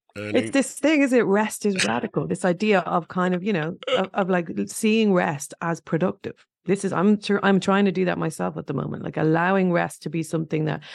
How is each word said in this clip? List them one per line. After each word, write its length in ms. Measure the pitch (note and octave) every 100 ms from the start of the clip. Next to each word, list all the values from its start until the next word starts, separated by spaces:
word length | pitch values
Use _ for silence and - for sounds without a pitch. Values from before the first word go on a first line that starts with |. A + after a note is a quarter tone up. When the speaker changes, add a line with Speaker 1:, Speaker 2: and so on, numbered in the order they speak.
| _ G2+
Speaker 1:
Ernie. 220 | G#2 B3+
Speaker 2:
It's 120 | -
this 200 | C#4 - -
thing, 240 | C#4+ D4+
is 100 | C#4
it? 140 | B3 F#3+
Rest 400 | G3+ G#3+ - G#3
is 160 | F#3
radical. 440 | G3+ A#3 G#3+ D#3+ D#3+
This 180 | F3+ F#3
idea 340 | F3 G#3+ F#3+
of 280 | E3+ F3 D#3+
kind 260 | F#3 F3+
of, 100 | F3+
you 80 | G3
know, 240 | F3+ D#3 F#3 -
of, 140 | B3+ F#3+
of, 160 | - F#3
like, 180 | F3+ E3 G3+ G3+
seeing 460 | - A3 A3 G#3+
rest 400 | F3+ F3+ C#3+ - -
as 200 | E3+ D#3+
productive. 640 | - D#3+ F#3 - - - _ _
This 200 | - G3
is, 80 | G3
I'm 260 | D#3 G3+ G#3
tr-, 220 | - G3+
I'm 160 | G3 F#3+
trying 240 | G3 G3 G3
to 60 |
do 120 | F#3 F3+
that 120 | E3
myself 380 | E3 - F3+ D#3+
at 100 | D3+
the 40 |
moment, 300 | C#3+ - -
like, 140 | - -
allowing 560 | D#3 E3 F3+ G3 F#3
rest 300 | E3+ E3+ -
to 60 | D#3
be 120 | E3
something 420 | D#3 D#3+ D#3+ D#3 D#3
that, 140 | D#3 -